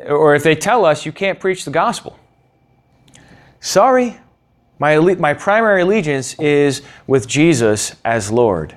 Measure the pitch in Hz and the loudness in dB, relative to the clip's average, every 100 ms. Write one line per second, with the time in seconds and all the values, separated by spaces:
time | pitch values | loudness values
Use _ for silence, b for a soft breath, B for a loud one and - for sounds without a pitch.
0 | - 147 156 147 160 156 190 240 175 151 | -4 2 2 4 2 0 0 0 2 0
1 | - 156 196 185 190 185 - 147 208 196 | -6 -6 -6 -4 -4 -6 -4 -2 -2 -4
2 | - - _ _ _ _ _ _ _ _ | -12 -20 _ _ _ _ _ _ _ _
3 | _ b b b b b - 185 233 254 | _ b b b b b -2 2 2 2
4 | 247 190 _ _ _ _ _ - 147 151 | -2 -6 _ _ _ _ _ -4 0 2
5 | 175 185 151 143 - 214 226 190 175 214 | 2 2 0 -2 -2 0 2 2 2 0
6 | 156 139 123 - 151 143 143 131 B B | -2 -4 -6 -4 0 2 0 -2 B B
7 | - 135 113 139 165 143 113 107 - - | -2 -2 0 0 2 4 2 0 -4 -8
8 | - 117 98 113 117 90 78 | -4 -4 -2 0 2 0 -4